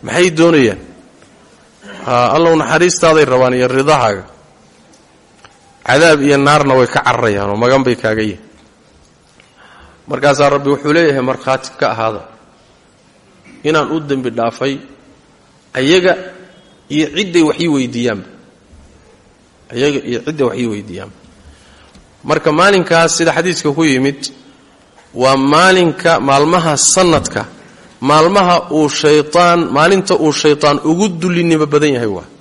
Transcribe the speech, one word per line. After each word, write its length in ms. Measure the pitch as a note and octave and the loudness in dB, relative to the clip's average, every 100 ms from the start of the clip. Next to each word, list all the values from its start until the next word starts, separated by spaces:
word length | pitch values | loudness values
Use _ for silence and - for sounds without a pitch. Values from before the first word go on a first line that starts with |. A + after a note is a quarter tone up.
Maxay 280 | - C3 F3+ | -6 0 0
doonayaan?" 480 | D#3 E3+ D#3+ A#2+ F#2+ - - _ _ - _ _ _ _ _ - - - | 2 2 4 2 -2 -14 -20 _ _ -20 _ _ _ _ _ -20 -14 -4
"Haa, 200 | B2 A#2+ D3 | 0 2 2
Allow 200 | E3+ D#3+ | 2 2
naxariistaaday 680 | C3+ D#3 F3+ F3 E3 D#3 | 2 2 0 2 2 4
rabaan 300 | C#3 B2+ B2+ | 4 2 2
iyo 140 | B2+ B2+ | 0 0
ridahaaga. 560 | B2+ C#3 D3 A#2+ G2 F2+ - _ _ _ _ _ _ _ _ _ _ - _ _ _ | 0 2 2 2 -2 -8 -20 _ _ _ _ _ _ _ _ _ _ -20 _ _ _
Cadaab 380 | - C3 E3 D3+ | -2 2 4 4
iyo 140 | C#3 C#3+ | 2 2
naarna 360 | C#3 D3 C#3 | 2 2 2
way 120 | C3 B2 | 2 2
ka 160 | C#3+ | 0
cararayaan 480 | B2 A#2+ A#2 G2+ G2+ | -2 -2 -2 -2 -4
oo 60 | G#2 | -2
magan 260 | A#2+ C3+ | 0 2
bay 120 | B2+ A#2 | 0 -2
kaaga 260 | A2 A2 | -2 -2
yihiin." 180 | A2 F#2 - _ _ _ _ _ _ _ _ _ _ _ - - - _ - | -4 -8 -18 _ _ _ _ _ _ _ _ _ _ _ -20 -20 -20 _ -10
Markaasaa 440 | - C#3+ C#3 C#3+ | -2 0 2 2
Rabbi 200 | C#3+ C#3 | 2 0
wuxuu 220 | C#3 D3 | -2 0
leeyahay, 300 | D#3 E3 C3+ | 2 2 0
"Markhaati 480 | B2+ C3 - C3 - - | -2 -6 -4 -6 -6 -6
ka 120 | C3 | -4
ahaada 300 | A2+ A2+ G#2 - - _ _ _ _ _ _ _ _ _ _ - - | -2 -4 -6 -14 -20 _ _ _ _ _ _ _ _ _ _ -20 -10
inaan 280 | D3 D#3+ D3 | -4 -2 -2
u 80 | D#3+ | -4
dembi 300 | D3 C#3 B2+ | -4 -6 -4
dhaafay 480 | A#2 A#2 - C3+ C#3 - - _ _ _ _ _ _ _ | -4 -6 -4 -6 -8 -12 -20 _ _ _ _ _ _ _
ayaga 420 | - C3+ F3+ F3 F3 - - - - _ _ _ | -4 2 2 2 -2 -6 -20 -20 -20 _ _ _
iyo 160 | D3 D#3 E3+ | -4 -4 -4
cidday 260 | G3+ E3+ | -2 0
wax 140 | D#3 - | 0 0
ii 80 | E3+ | -2
weydiiyaanba." 600 | C#3+ B2 A#2 A#2+ G#2 F#2 - - _ _ - - _ _ _ _ _ _ _ _ | -2 -4 -4 -4 -4 -10 -20 -20 _ _ -20 -20 _ _ _ _ _ _ _ _
Ayaga 260 | A#2+ C#3 C#3 - | -4 -2 -2 -4
iyo 120 | A#2+ A#2+ | -8 -6
cidday 200 | D#3 B2+ | -4 -4
wax 100 | A2 | -2
ii 80 | A#2+ | -6
weydiiyaanba. 500 | G#2 G#2 F2+ G2+ - - _ - - _ _ - - _ _ | -6 -10 -14 -16 -20 -20 _ -20 -20 _ _ -20 -20 _ _
Marka 280 | - D#3 - | -4 -2 0
maalinkaas 640 | D3+ F#3+ G3 E3+ E3 E3 - | 2 2 2 2 0 0 0
sida 160 | E3 | -2
xadiiska 400 | D#3+ F3 D#3+ D3+ | 0 -4 -4 -4
ku 120 | C#3+ | -2
yimid, 360 | D#3+ C3 C3+ C#3 - - - _ _ _ _ _ _ | 0 0 -2 -4 -12 -16 -20 _ _ _ _ _ _
waa 220 | - B2+ C3+ | -2 0 2
maalinka, 840 | C3+ D3+ F#3 F#3 F3 D3 E3+ E3 | 2 2 4 4 2 0 0 0
maalmaha 560 | C#3 C#3 D3+ F3+ E3 D3 | 2 2 2 0 0 -2
sanadka, 720 | - - F3+ D#3 - - G2 - - - - _ | 0 2 2 0 -2 -10 -12 -16 -20 -20 -20 _
maalmaha 680 | C3 D3+ E3 G3+ F3+ F3 - | 0 2 4 2 2 0 0
uu 180 | D3+ D3+ | -2 0
shaytaan, 840 | - D3+ D3+ D3 E3+ F3 E3+ E3 | 0 2 2 2 2 2 2 0
maalinta 440 | C3 D#3+ F#3+ F#3+ | 0 2 2 0
uu 180 | - D3+ | 0 0
shaytaan 480 | C#3+ D3+ D3 D3+ C#3+ | 0 0 2 2 0
ugu 240 | C#3+ E3 G#3 | -2 0 -2
dullinimo 580 | E3+ F3+ F3 E3+ D#3+ D3+ | -2 -4 -2 0 0 2
badan 280 | D3 D3+ | 0 0
yahay 120 | C3 A#2 | 0 -4
waa. 180 | F#2+ E2 - | -6 -12 -20